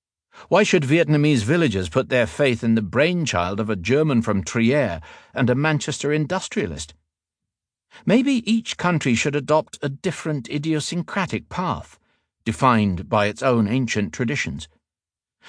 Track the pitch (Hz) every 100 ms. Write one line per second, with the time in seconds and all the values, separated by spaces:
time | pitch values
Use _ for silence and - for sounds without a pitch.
0 | _ _ _ - - 185 208 185 131 165
1 | 151 151 147 135 104 175 147 98 90 131
2 | - 127 117 - 143 117 120 113 101 107
3 | 160 180 143 87 87 101 107 98 85 139
4 | 156 123 110 98 - 117 113 147 117 80
5 | - - - - 123 127 156 151 - 147
6 | 143 151 147 185 - 220 110 69 - -
7 | _ _ _ _ _ _ _ _ _ -
8 | - 220 262 262 - 226 - - 180 165
9 | 135 117 151 143 135 156 - - 147 139
10 | 190 - 165 147 117 147 151 156 - 175
11 | 160 202 180 107 - - 180 101 - -
12 | _ _ _ _ - - 131 113 104 87
13 | - 107 104 101 131 117 101 127 120 107
14 | 95 - 127 143 - 69 - _ _ _
15 | _ _ _ _